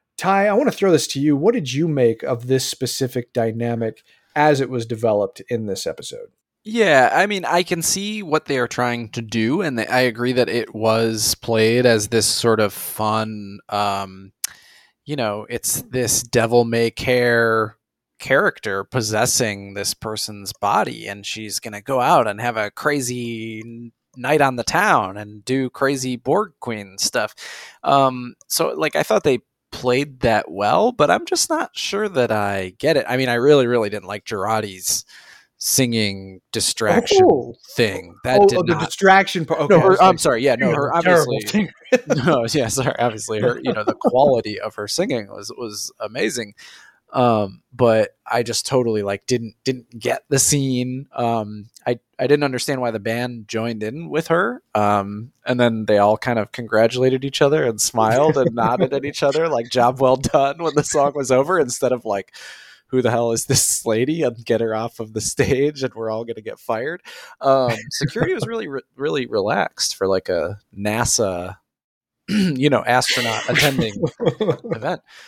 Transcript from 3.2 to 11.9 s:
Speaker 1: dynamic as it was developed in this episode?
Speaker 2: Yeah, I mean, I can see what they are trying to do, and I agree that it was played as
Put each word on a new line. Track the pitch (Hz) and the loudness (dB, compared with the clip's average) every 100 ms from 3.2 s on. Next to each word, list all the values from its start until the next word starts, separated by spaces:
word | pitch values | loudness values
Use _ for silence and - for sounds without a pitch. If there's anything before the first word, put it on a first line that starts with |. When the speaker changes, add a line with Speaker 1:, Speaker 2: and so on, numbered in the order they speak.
| 120 | -6
Speaker 1:
dynamic | 123 113 113 120 117 113 - _ _ _ 151 | -2 -2 -2 -4 -2 -4 -6 _ _ _ 0
as | 151 139 | 2 4
it | 127 | 0
was | 127 | -4
developed | 113 113 113 104 98 - - | -6 -2 2 2 0 -4 -8
in | 117 | -6
this | 107 95 82 | -6 -6 -6
episode? | 78 - - - _ _ _ | -8 -10 -14 -16 _ _ _
Speaker 2:
Yeah, | 214 226 202 139 127 | -6 0 4 6 6
I | 151 | 4
mean, | 202 202 127 | 0 -2 0
I | 175 | 0
can | 180 175 | 0 -2
see | - 190 202 214 | -2 -2 -4 -8
what | 185 151 | -2 -2
they | - 135 | 0 -2
are | 120 | -2
trying | - 123 120 113 | -2 -2 -2 -6
to | - | -10
do, | 113 113 110 160 | -4 0 0 0
and | 175 120 | -2 -4
I | - 127 | 0 2
agree | 127 110 123 | 2 0 0
that | 123 120 | 0 0
it | 117 110 | 0 -4
was | 110 110 113 117 110 107 - | -2 0 2 2 0 -2 -4
played | - 113 110 120 | -2 2 4 4
as | 123 | 4